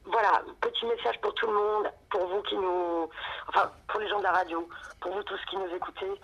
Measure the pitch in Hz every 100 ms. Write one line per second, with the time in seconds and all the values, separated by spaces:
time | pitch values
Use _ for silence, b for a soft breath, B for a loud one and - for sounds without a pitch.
0 | - 226 208 165 - - 240 - 233 226
1 | 240 226 214 214 226 208 208 214 208 -
2 | - 208 180 196 196 208 185 180 175 170
3 | 160 B B B - - - - - 202
4 | 202 208 185 175 175 170 170 B B -
5 | - 190 202 196 - 185 175 175 - -
6 | 190 -